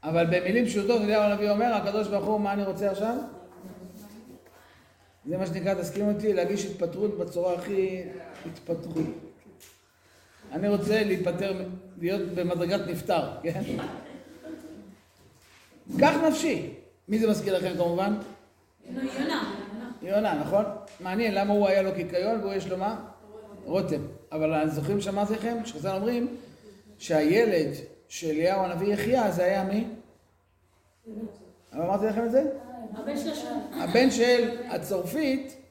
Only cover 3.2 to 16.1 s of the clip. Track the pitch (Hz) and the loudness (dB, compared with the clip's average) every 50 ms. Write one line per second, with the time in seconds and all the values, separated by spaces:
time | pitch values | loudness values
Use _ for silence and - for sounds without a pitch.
3.2 | - - - - - - - - - 185 - - - - - - 202 208 208 220 | -6 -8 -12 -18 -20 -20 -20 -20 -18 -18 -18 -16 -18 -18 -18 -18 -20 -18 -20 -20
4.2 | 226 254 - - - - - - - - - - - _ _ _ _ _ _ _ | -20 -20 -20 -20 -20 -20 -20 -20 -20 -20 -20 -20 -20 _ _ _ _ _ _ _
5.2 | _ 139 170 185 190 175 165 190 170 196 196 180 170 156 - 202 208 208 208 - | _ -6 -4 -4 -2 -4 -4 -2 0 0 0 0 -2 -4 -2 0 0 2 2 2
6.2 | 214 214 196 180 175 - 202 196 - 190 - - 175 - - 185 214 208 175 - | 2 2 2 2 2 0 0 -2 -2 -4 -2 -2 -4 -2 0 0 -2 0 0 -2
7.2 | 175 170 - 175 175 185 175 175 180 202 202 190 190 185 185 185 175 - - - | -4 -4 -2 -2 0 0 0 -2 -2 -2 0 0 2 0 -2 -4 -8 -8 -10 -12
8.2 | - - - - - 165 - - - - 170 160 - - 165 160 156 - - - | -14 -14 -16 -12 -12 -12 -12 -12 -6 -6 -4 -4 -4 -4 -2 -2 -2 -2 -4 -8
9.2 | - - - - _ - - - - - - _ _ _ _ _ _ _ _ _ | -14 -18 -20 -20 _ -20 -20 -20 -20 -20 -20 _ _ _ _ _ _ _ _ _
10.2 | _ _ _ - - 107 127 160 196 208 208 190 - - 214 220 214 202 185 175 | _ _ _ -20 -18 -10 -6 -2 0 2 2 2 2 2 2 2 4 2 0 0
11.2 | 185 180 165 180 196 196 190 185 185 180 - - - - - - 170 175 196 202 | 0 -2 -2 -2 -2 -2 -2 -4 -6 -8 -10 -12 -14 -18 -12 -4 -2 -2 0 0
12.2 | 180 170 175 175 175 175 180 170 175 170 196 202 - 170 170 - - - 190 165 | -2 -4 -2 -2 0 0 0 0 0 0 0 -2 -2 -4 -6 -6 -2 0 0 0
13.2 | 135 120 - - - 165 165 - - - - - - - - - - - - - | 0 -2 -6 -6 -6 -4 -4 -4 -4 -4 -4 -4 -6 -6 -10 -12 -14 -16 -18 -18
14.2 | - - - - - 320 320 - - - - 208 202 190 190 - _ _ _ _ | -18 -20 -20 -18 -14 -14 -14 -14 -14 -18 -18 -18 -18 -20 -20 -20 _ _ _ _
15.2 | - - _ _ _ - - - - _ - - - - - - 269 302 | -20 -20 _ _ _ -20 -20 -20 -20 _ -20 -20 -14 -6 2 6 6 6